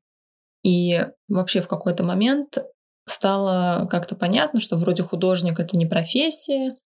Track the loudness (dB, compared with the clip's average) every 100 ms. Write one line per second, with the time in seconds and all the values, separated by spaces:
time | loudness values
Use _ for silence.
0 | _ _ _ _ _ _ 2 4 4 2
1 | -2 -8 -4 -2 0 0 -2 -4 -2 -2
2 | 0 0 2 0 -2 -6 -8 _ _ _
3 | -8 -2 0 0 0 0 0 0 -2 -2
4 | -4 -4 0 2 0 0 0 0 0 0
5 | -2 -2 0 0 0 -2 -2 0 0 0
6 | -2 0 2 2 2 0 -4 -8